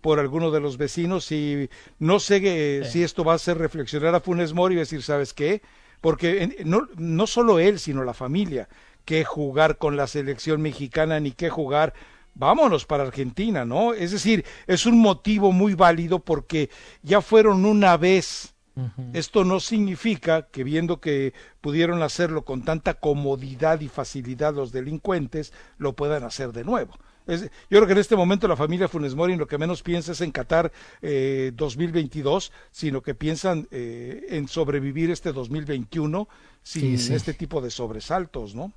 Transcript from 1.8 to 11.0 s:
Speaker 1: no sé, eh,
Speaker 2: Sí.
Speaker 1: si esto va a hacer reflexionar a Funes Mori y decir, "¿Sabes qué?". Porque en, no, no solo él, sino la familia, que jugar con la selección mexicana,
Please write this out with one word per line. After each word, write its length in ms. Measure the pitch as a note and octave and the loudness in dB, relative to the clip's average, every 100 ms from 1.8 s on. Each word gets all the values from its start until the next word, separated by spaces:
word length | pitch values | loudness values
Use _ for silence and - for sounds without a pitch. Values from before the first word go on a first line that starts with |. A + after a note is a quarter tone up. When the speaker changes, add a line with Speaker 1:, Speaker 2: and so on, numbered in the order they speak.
| - _ | -20 _
Speaker 1:
no 220 | D#3 G3 | 2 2
sé, 200 | - G3+ | 4 2
eh, 380 | G3 E3+ D3 C#3+ | 2 0 0 -2
Speaker 2:
Sí. 60 | C#3 | -2
Speaker 1:
si 100 | D#3 | -2
esto 220 | E3+ - | -2 0
va 80 | E3 | 0
a 40 | E3 | 2
hacer 220 | - E3 | 0 -2
reflexionar 560 | D#3+ D#3+ B2+ D3+ D#3 | -2 -4 -6 -2 2
a 60 | E3+ | 0
Funes 320 | F3 F3 E3+ | 0 -2 0
Mori 240 | E3 F3+ F3 | 0 2 2
y 20 | |
decir, 240 | D3 D#3 | -2 -6
"¿Sabes 320 | B2 C#3+ C#3 | -4 -2 -2
qué?". 280 | - D3 G#3 _ _ _ _ | -2 -2 -2 _ _ _ _
Porque 440 | E3 D3+ E3+ G3 | 0 0 0 0
en, 100 | F3+ G4 | -2 -4
no, 220 | D#3+ F#3+ D4 E3 | 0 0 0 -8
no 300 | E3 D#3+ G#3+ | -4 0 0
solo 320 | A#3 A#3+ F#3 | 2 4 6
él, 220 | F3+ G3+ | 4 2
sino 240 | - C3+ | -4 -4
la 100 | B2+ | -4
familia, 540 | A2+ B2+ D#3+ G3 C3+ G#2 - - _ | -6 -4 -2 -2 -4 -8 -16 -20 _
que 200 | - D#3+ | -4 -2
jugar 540 | D#3 - D3 C3+ D#3 D3 | -2 -4 -2 2 2 4
con 180 | D#3 C#3+ | -2 0
la 100 | C#3 | -2
selección 540 | D3+ C#3 C3+ D#3 D3+ | -4 -6 -6 -4 -2
mexicana, 580 | D#3 C3 C#3 D#3+ | -2 -6 -6 -2